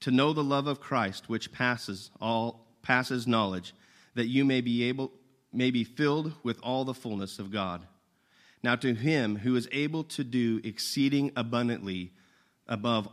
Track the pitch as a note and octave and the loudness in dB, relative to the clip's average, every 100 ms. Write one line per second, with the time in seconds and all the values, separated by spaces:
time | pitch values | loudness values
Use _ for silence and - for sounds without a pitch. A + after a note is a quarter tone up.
0 | - B2+ D3 D#3 C#3+ C#3 C#3+ C3+ - C3 | 2 4 4 2 2 2 0 -4 -2 0
1 | G2+ F#2+ - A2+ - - B2+ A#2+ - F#2+ | 0 -2 -4 -4 -4 0 0 0 -4 -10
2 | - - A2 A2+ A#2 - - _ - B2+ | -12 -6 -2 0 0 -6 -18 _ 2 2
3 | B2+ B2+ A#2 A#2 G2+ F#2 F2+ - _ - | 2 -2 2 2 2 -2 -8 -16 _ -20
4 | - - A#2 C3 C#3 C3 B2 A#2 A#2+ C3 | -10 -4 0 4 4 4 2 0 0 -2
5 | C3 - _ _ _ A#2 B2+ B2 A2 A#2 | -6 -10 _ _ _ 0 2 2 -2 0
6 | D3 D3 D#3 D3+ A#2+ A2+ A#2+ C3 C3 B2+ | 0 2 -2 -4 -4 -4 -4 -2 -4 -6
7 | A#2+ G2+ F#2+ - G2 G#2 F#2+ F2 F2+ _ | -6 -6 -6 -8 -6 -4 -4 -6 -10 _
8 | _ _ _ _ - _ A#2+ A#2+ C3 A#2 | _ _ _ _ -20 _ 0 2 2 0
9 | C#3 D#3 A2+ G#2 A#2 B2 A#2 C#3 D3+ D#3+ | 2 2 2 0 2 2 0 -2 -2 -2
10 | D#3 - C3 B2+ A#2 A2 A2 G#2+ - - | -6 -6 -2 2 2 0 -2 -6 -4 0
11 | C#3 C#3+ C#3+ B2 A#2 A#2+ A#2+ A#2+ G2 F#2 | 2 2 0 -2 -2 0 0 -2 -4 -6
12 | F2+ - _ _ _ _ - A2+ A#2 A2+ | -8 -14 _ _ _ _ -8 -4 0 0
13 | G2+ | -2